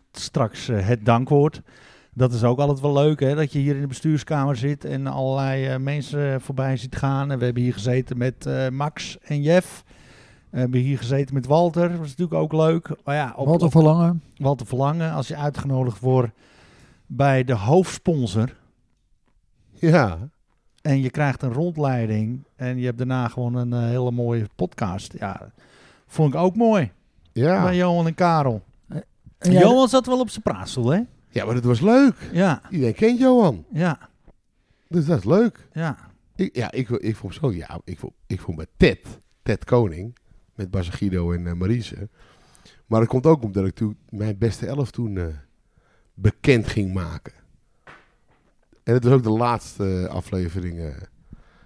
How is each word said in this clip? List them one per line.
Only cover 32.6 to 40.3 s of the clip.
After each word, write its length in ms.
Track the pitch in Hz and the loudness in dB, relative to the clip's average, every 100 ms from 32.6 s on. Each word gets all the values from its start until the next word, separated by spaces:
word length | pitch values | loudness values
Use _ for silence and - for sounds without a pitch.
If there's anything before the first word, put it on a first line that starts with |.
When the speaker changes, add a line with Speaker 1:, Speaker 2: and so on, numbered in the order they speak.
| - | -4
Speaker 3:
Iedereen 240 | 180 123 | -2 0
kent 240 | 147 220 240 | 2 2 4
Johan. 460 | 262 247 190 98 - | 4 6 4 0 -6
Speaker 1:
Ja. 260 | 175 175 147 - _ - _ _ _ _ _ - | -2 -2 -4 -10 _ -20 _ _ _ _ _ -4
Speaker 3:
Dus 180 | 175 147 | -2 0
dat 120 | 160 | 0
is 60 | |
leuk. 440 | 92 185 233 - - | 4 4 4 -2 -12
Speaker 1:
Ja. 240 | 156 160 - - _ _ - | -6 -6 -6 -14 _ _ -6
Speaker 3:
Ik, 200 | - - | -4 -4
ja, 160 | 113 | -6
ik, 160 | 120 123 | -4 -4
ik 280 | 120 107 104 | -4 -4 -6
vond 180 | 98 | -8
zo, 180 | - 151 | -4 -4
ja, 280 | 87 - 87 | -4 -8 -14
ik 140 | - 87 | -14 -14
vond, 140 | - - - | -14 -16 -10
ik 140 | 92 | -8
vond 160 | - 80 | -8 -10
bij 100 | 78 - | -8 2
Ted, 300 | 160 90 - - _ _ | 4 4 -6 -20 _ _
Ted 220 | - 104 | -4 -4
Koning, 520 | - 123 107 80 107 - _ | 0 2 2 -4 -12 -14 _